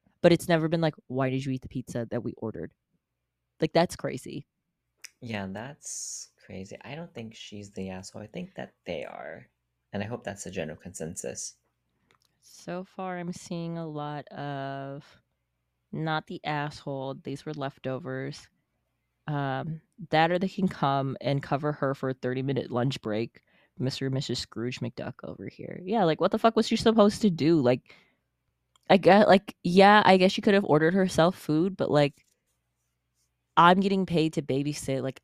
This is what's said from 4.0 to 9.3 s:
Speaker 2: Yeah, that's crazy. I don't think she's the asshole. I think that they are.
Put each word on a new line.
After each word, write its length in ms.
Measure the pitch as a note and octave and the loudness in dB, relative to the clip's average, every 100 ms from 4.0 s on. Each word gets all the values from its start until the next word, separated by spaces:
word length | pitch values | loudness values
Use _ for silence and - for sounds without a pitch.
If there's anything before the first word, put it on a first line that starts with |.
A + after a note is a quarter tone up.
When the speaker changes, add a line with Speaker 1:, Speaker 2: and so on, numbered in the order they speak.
| C#3 C3+ - C#3+ - _ _ _ _ _ - _ | -8 -8 -10 -14 -14 _ _ _ _ _ -20 _
Speaker 2:
Yeah, 260 | B2 G#2+ G2 | -10 -8 -8
that's 840 | G2 A#2+ D3+ - - - - - _ - | -10 -12 -14 -14 -12 -12 -14 -16 _ -18
crazy. 320 | F#2+ F#2+ - | -16 -14 -16
I 120 | - D3 | -14 -14
don't 180 | E3+ | -14
think 220 | - A2+ A2+ | -14 -16 -16
she's 360 | - G#2 G2+ | -18 -16 -14
the 180 | G2 F#2+ | -10 -10
asshole. 320 | F#2 F#2+ A2 | -10 -14 -16
I 40 | G#2+ | -14
think 280 | - F3+ - | -14 -14 -14
that 180 | - _ - | -16 _ -10
they 180 | E2 G1+ | -10 -10
are. 440 | G1+ D2 | -14 -14